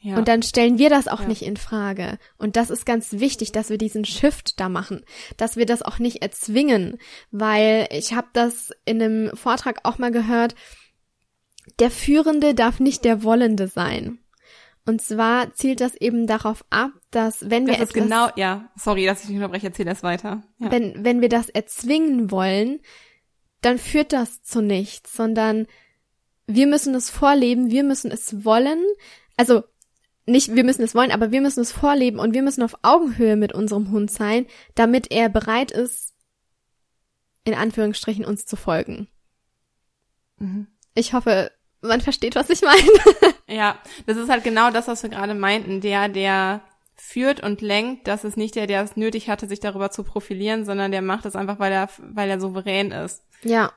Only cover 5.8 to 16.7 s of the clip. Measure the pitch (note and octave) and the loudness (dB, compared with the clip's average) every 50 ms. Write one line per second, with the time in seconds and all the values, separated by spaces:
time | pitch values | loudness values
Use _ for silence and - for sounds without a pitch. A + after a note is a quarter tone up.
5.8 | - - - - A#3 A#3+ A#3 - - G#3 - - - - G#3 A#3+ D4 D4+ B3+ G#3 | -2 -6 -6 -4 -4 -4 -4 -4 -10 -8 -6 -8 -8 -2 0 2 4 4 2 2
6.8 | F#3 - - A#3 - - - - - _ - G3+ A3 G#3+ G#3+ G#3 G#3+ A3 A3 A3 | 0 -2 -8 -14 -18 -20 -20 -20 -20 _ -8 -4 -2 0 2 4 4 4 4 2
7.8 | A3 - - D3 G3 - A3+ A#3 B3 _ _ B3 A#3 A#3+ A#3 - - - - _ | 0 -2 -4 -8 -6 -4 -4 -4 -6 _ _ 0 0 0 0 -4 -6 -8 -10 _
8.8 | _ - A3+ A3+ A3+ A3 A3 A3 A3 G#3+ - - - B3+ A3+ B3+ - C4+ A#3+ - | _ -4 -2 0 0 0 0 0 -2 -4 -6 -4 -2 -2 -2 -2 -2 -6 -8 -4
9.8 | _ - A#3 - B3+ A#3+ A#3 A#3+ A3+ G#3+ A#3+ A#3 A#3 A#3 A#3 - - - - - | _ -6 -4 -2 -4 -2 -2 -2 0 0 2 2 2 0 -2 -6 -20 -20 -20 -20
10.8 | - _ _ _ _ _ _ _ _ _ _ _ _ _ _ - _ - - _ | -20 _ _ _ _ _ _ _ _ _ _ _ _ _ _ -20 _ -20 0 _
11.8 | A#3 A#3+ A#3+ - - - C#4+ D4+ D#4 D#4 D#4 D4+ C#4+ D4 C#4 A3+ A#3 A#3 B3 - | 2 2 2 -2 0 2 4 4 4 4 2 2 2 2 2 4 2 0 2 2
12.8 | C4 C#4 C4+ - - A#3+ A3+ G#3+ A3 A3 A3+ A#3 B3 A3+ A3 G3 G3 F#3+ - - | 0 0 0 2 2 2 2 2 2 2 4 4 4 2 2 0 -2 -4 -4 -4
13.8 | F3 - - - - - A#3+ A#3 _ _ _ _ _ _ - - - _ _ _ | -4 -4 -4 -6 -8 -8 -12 -14 _ _ _ _ _ _ -20 -20 -20 _ _ _
14.8 | _ - A3 A3+ - - G#3+ G#3+ A3+ A3+ A#3 B3 B3 - - - - C4+ C4 A#3+ | _ -4 -2 -2 -2 -4 -2 -2 0 2 2 0 0 -4 -6 -4 -2 -2 0 0
15.8 | B3 B3+ - - - A#3+ A#3 A#3 A#3 A3 A3 A3 - G#3+ A3 - - _ | -2 -4 -2 -2 -2 0 0 0 0 0 -2 -2 -2 -4 -6 -6 -6 _